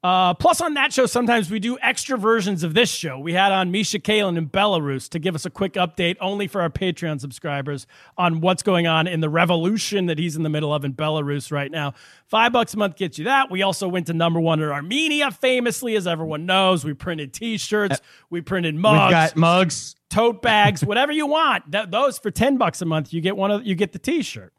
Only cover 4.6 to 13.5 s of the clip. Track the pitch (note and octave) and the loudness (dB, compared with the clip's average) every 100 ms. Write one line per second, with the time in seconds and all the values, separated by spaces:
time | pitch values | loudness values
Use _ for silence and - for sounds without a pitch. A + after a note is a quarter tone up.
4.6 | G#3 F3+ C#3+ C3+ - E3+ D#3+ D#3+ F3+ - | 2 2 -2 -4 -6 -4 -4 -4 -8 -6
5.6 | G3 F#3+ F3+ - F3 - F#3 G3+ G3+ G3+ | -4 -2 -2 0 -2 -2 -4 -4 -4 -2
6.6 | E3+ - F#3+ E3+ E3+ D3 C#3 A#2+ D#3+ C#3+ | -2 -2 -4 -4 -4 -6 -8 -10 -6 -6
7.6 | C#3 C#3+ - - - - F3+ D#3+ E3+ F#3 | -6 -8 -10 -20 -18 -2 0 2 0 0
8.6 | - F#3 E3+ D#3+ E3 E3 D#3 D#3 E3+ F3 | 2 2 2 2 0 0 0 2 2 2
9.6 | E3+ G#3+ - G3+ F3 D3+ E3+ D3+ D#3 D3+ | 0 -2 -2 -2 -2 -2 -4 -2 -2 -2
10.6 | D3+ D3 C#3 B2+ D3+ D#3 C#3+ C#3+ - D3 | -2 -2 -4 -4 -4 -2 -2 -4 -4 -6
11.6 | C#3 D#3+ C#3+ - - - _ A3 A#3+ A#3+ | -4 -4 -6 -8 -20 -20 _ 2 4 2
12.6 | A#3 G#3 G3+ D#3 F#3 - G3 C4+ C4+ | 0 -2 -4 -2 -8 -6 0 0 0